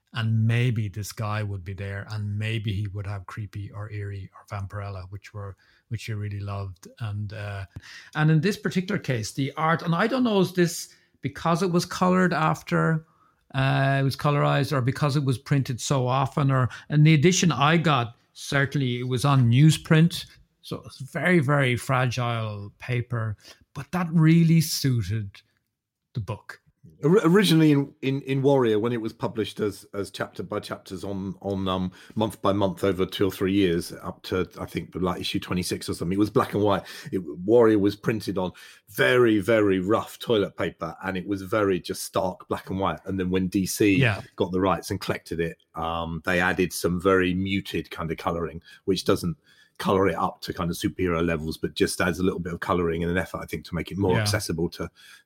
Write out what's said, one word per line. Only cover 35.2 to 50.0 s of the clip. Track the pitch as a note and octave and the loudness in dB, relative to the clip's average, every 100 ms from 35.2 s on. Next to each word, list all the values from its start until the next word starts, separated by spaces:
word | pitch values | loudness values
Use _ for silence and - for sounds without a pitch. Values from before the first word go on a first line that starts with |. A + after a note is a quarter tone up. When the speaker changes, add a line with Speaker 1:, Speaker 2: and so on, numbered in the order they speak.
| F#2 G2+ | -4 -6
Speaker 2:
twenty-six | - F2+ F2 G2 - | -4 -4 -4 -6 -6
or | F#2 | -6
something, | F2 G2 | -4 0
it | |
was | G2+ | 2
black | - - | 2 0
and | G#2+ | 2
white. | G#2 F#2+ - - - | 2 2 -2 -12 -8
It, | G2 E2 D2+ | -6 -6 -6
Warrior | F2+ A#2 A2+ G#2+ | 4 6 8 6
was | G2+ G2+ | 2 0
printed | - A2 - F#2+ | -4 -4 -4 -4
on | F2+ - - - - | -4 -6 -18 -20 -8
very, | G#2 C3 B2+ A#2+ G#2+ | 0 4 6 6 4
very | F2+ A2+ G#2 F#2+ | 4 4 4 2
rough | F#2 G#2+ - - | 2 0 -2 -8
toilet | - A2+ F#2 - | -2 0 0 -2
paper, | F#2+ - E2+ - | -6 -6 -10 -8
and | F#2+ F#2 | -6 -6
it | F2+ | -4
was | G2 | -6
very | F#2+ A2 G2+ F#2 | -2 0 2 0
just | - F#2 | -2 -10
stark | - A2+ F#2 F#2 - | -6 -4 -4 -4 -8
black | G2+ - | -8 -6
and | F#2+ | -4
white. | F#2+ D#2 - | -2 -4 -6
And | F#2+ | -4
then | F#2 | -2
when | F#2 F#2 | -2 0
D | G2+ F#2 | -2 -2
C | - G#2+ G2 | 2 2 4
Speaker 1:
Yeah. | B2+ G2 - - | 2 0 -6 -6
Speaker 2:
got | F#2 | -2
the | F#2 | 0
rights | F#2+ E2+ - | 0 0 -4
and | G2 | -6
collected | - - - E2 | -4 -6 -6 -6
it, | E2 - _ D#2+ | -6 -8 _ -8
um, | E2 E2 E2 E2 F2 | -6 -6 -6 -6 -2
they | F2+ | 0
added | F2+ F2+ F2+ | 0 0 -2
some | - F2 F2 | -2 -2 0
very | F#2+ F#2+ F#2 | 4 4 4
muted | F2+ G2 G2 - F2+ D#2+ | 0 -2 -4 -4 -6 -8
kind | - E2 | -8 -8
of | D#2+ | -6
coloring, | - E2+ E2 D#2 - - - | -4 -4 -6 -10 -18 -8 -2
which | F#2 | -2
doesn't | - F#2+ F2+ D#2 _ _ _ - | 0 0 -2 -6 _ _ _ -8
color | - F#2+ | 0 2